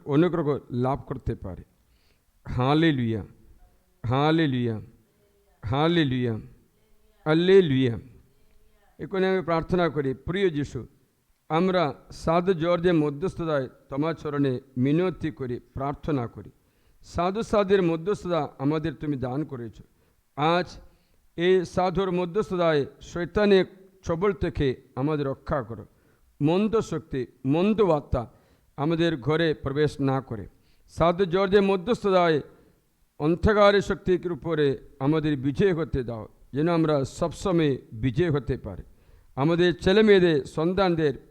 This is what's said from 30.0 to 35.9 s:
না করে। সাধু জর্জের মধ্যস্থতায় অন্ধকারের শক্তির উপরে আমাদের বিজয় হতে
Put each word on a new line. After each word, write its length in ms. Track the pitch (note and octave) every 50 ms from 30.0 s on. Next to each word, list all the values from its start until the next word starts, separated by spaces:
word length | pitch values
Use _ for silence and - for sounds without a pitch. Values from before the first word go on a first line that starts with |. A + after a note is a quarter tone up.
না 200 | C#3 C3+ C3+ C3+
করে। 240 | B2 - A#2 A2 - - - _ _ _ _ _ _ _
সাধু 360 | - - D#3+ E3+ F3+ E3+ G3+
জর্জের 380 | F3 D#3+ F#3+ G3 F#3+ F#3+ G#3
মধ্যস্থতায় 800 | G3 G3 G3 G3 E3+ A3 F#3 F3+ - G3+ F#3 F3+ F3 E3+ D#3+ C#3 - - - _ _ _ _ _ _ _ _ _ _ _ _ -
অন্ধকারের 640 | C#3+ D#3 F3 E3+ F3+ G#3 G#3+ G#3 G3+ G3+ G3+ G3+
শক্তির 500 | E3 - G3 C#3+ - F#3 F3+ E3+ E3+ F3
উপরে 340 | E3+ B2+ - E3 E3 D3+ D3 C#3 B2+ - - - - -
আমাদের 380 | C3+ C#3+ D#3+ D#3+ D3+ D#3 D3
বিজয় 380 | C3+ B2 C#3+ C3 - G3+ G3 F3
হতে 260 | D#3 D#3+ -